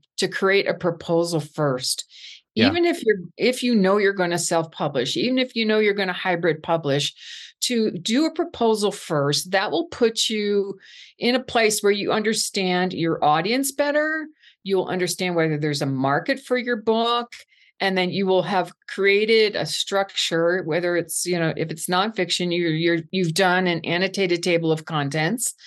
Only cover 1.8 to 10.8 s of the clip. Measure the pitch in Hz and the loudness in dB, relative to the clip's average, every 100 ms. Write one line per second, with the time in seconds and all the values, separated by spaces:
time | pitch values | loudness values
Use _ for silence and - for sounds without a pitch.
1.8 | 131 - - - - - _ - 240 330 | -4 -6 -8 -16 -20 -20 _ 2 2 4
2.8 | 339 - 226 208 180 - 214 254 247 233 | 2 4 4 4 -2 -2 0 2 2 4
3.8 | 190 202 196 196 180 170 170 170 160 - | 4 4 2 2 0 0 0 0 0 -2
4.8 | 165 143 120 - 202 262 254 233 220 214 | -2 0 -2 0 0 0 -2 0 0 2
5.8 | 214 202 190 180 190 175 170 156 - 165 | 2 2 -2 -2 -2 0 0 0 0 0
6.8 | 147 139 143 - - - - - - 240 | 2 0 -2 -8 -18 -18 -18 -6 -2 0
7.8 | 220 180 170 233 320 320 339 - 233 214 | 0 -2 -2 0 0 -2 -6 0 2 2
8.8 | 202 190 - 156 139 147 180 190 214 294 | 0 -4 -4 0 0 -2 0 -2 0 -2
9.8 | 330 - 233 226 - 220 208 202 196 190 | -4 0 0 0 -2 -2 0 0 -2 -6